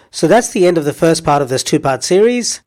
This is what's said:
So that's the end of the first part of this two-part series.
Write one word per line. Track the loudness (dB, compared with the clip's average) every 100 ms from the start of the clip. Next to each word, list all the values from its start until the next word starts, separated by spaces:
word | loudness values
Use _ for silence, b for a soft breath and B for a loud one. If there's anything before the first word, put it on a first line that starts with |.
| b
So | -4 2
that's | 2 0
the | 0 2
end | 2
of |
the | -2
first | 0 0 0
part | 0 0
of | 0
this | -4
two-part | -2 -2 -2 -4
series. | 0 2 2 0 -4 -8